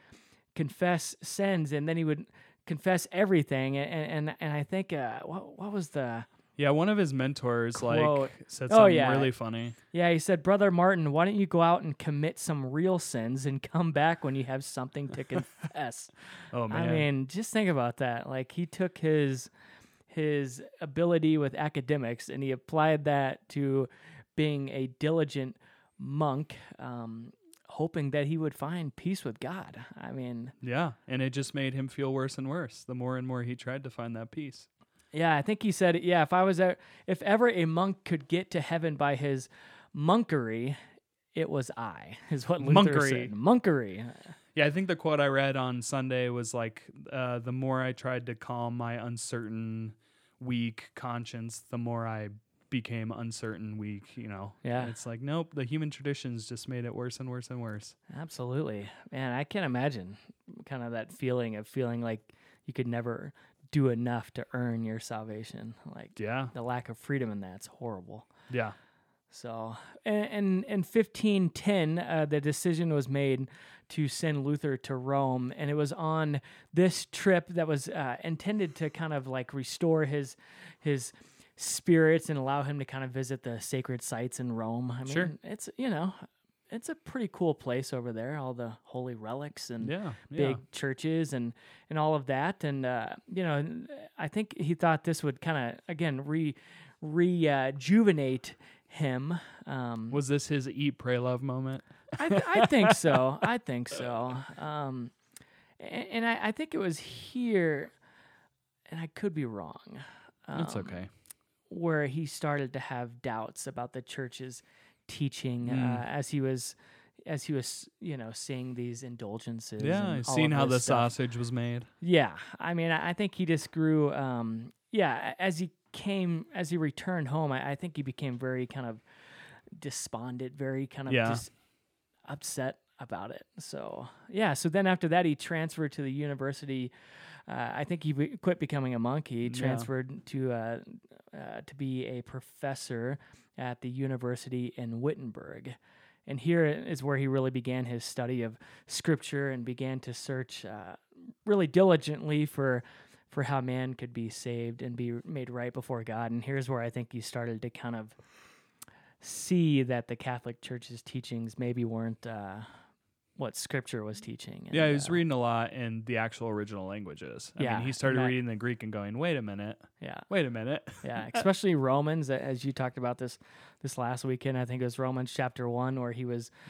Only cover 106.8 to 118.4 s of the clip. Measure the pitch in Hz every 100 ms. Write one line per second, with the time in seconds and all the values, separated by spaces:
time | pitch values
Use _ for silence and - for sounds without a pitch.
106.8 | 180 156 - - - 247 240 196 165 147
107.8 | - _ _ _ - _ _ _ _ _
108.8 | - 165 160 - 202 156 123 101 80 -
109.8 | - - 143 - - _ - 143 165 107
110.8 | 92 90 95 - _ - _ _ _ 175
111.8 | 170 156 143 147 151 - 151 143 131 135
112.8 | - 123 120 120 131 110 110 - 135 127
113.8 | 120 131 - - 127 - 131 120 - _
114.8 | _ _ - - 139 - 131 120 120 131
115.8 | 123 120 120 143 135 143 135 131 - -
116.8 | - - _ - - 147 - 143 123 -
117.8 | - _ 175 135 113 113